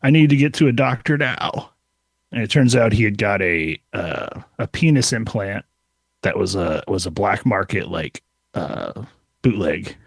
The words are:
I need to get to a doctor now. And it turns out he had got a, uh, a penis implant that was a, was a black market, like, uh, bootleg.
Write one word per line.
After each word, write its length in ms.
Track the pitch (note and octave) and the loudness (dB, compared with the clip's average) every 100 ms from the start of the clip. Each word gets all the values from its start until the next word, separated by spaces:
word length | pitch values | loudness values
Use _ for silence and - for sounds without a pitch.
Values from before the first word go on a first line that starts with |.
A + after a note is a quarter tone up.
I 80 | C3+ | 6
need 200 | D#3 D3+ | 6 6
to 60 | C#3 | 6
get 180 | C#3+ | 2
to 140 | - D3+ | 4 2
a 40 | |
doctor 460 | A#2 C3 B2+ - D3+ | 4 0 0 -2 -2
now. 520 | C#3 A#2+ - - - _ _ _ _ _ _ | 0 -2 -6 -6 -12 _ _ _ _ _ _
And 120 | A#2+ | -6
it 80 | G#2+ | 0
turns 240 | D3+ B2+ | 4 4
out 180 | B2 A#2 | 4 4
he 120 | G#2 | 4
had 140 | A2+ G2+ | 2 0
got 240 | G#2+ G2+ | 0 0
a, 380 | F#2 E2+ D#2+ D#2 _ | 0 0 -2 -6 _
uh, 480 | - - C#2+ - - - _ | -10 -6 -6 -8 -12 -18 _
a 80 | A#2 | -8
penis 460 | - E3 D3 A#2 | 0 2 4 2
implant 520 | A#2+ A2 A#2 G2 G2+ - _ _ _ _ _ | -2 -4 -4 -4 -8 -12 _ _ _ _ _
that 160 | - - | -4 -2
was 160 | F#2+ | -2
a, 280 | F#2+ E2+ D#2 - | -2 -2 -4 -4
was 160 | F#2+ | -4
a 60 | F2+ | -4
black 340 | D#2 G2+ G#2 | -2 -2 0
market, 460 | - G2+ G2+ G#2 - | 0 0 -2 -4 -4
like, 320 | F2 - - _ _ _ | -6 -8 -12 _ _ _
uh, 500 | - D#2 - - - G#2+ _ _ _ | -10 -8 -8 -10 -12 -16 _ _ _
bootleg. 540 | C3+ G#2 F2 D#2 D2+ - | 0 0 -2 -4 -6 -16